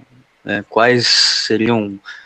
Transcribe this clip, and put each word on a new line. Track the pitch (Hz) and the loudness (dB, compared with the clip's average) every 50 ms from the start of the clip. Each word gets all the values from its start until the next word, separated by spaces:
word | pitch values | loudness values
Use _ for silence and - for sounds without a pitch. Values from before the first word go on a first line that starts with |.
| - _ _ _ _ _ _ _ - | -20 _ _ _ _ _ _ _ -10
é, | 107 104 104 98 - | -8 -6 -6 -6 -2
quais | - 110 117 123 123 120 113 | 0 2 4 4 4 2 2
seriam | - - - - - - - - - 110 110 110 117 117 110 104 101 98 98 - - - - - | 0 2 2 2 0 0 -2 -2 -2 -2 0 0 0 0 0 -2 -4 -8 -12 -16 -18 -20 -20 -20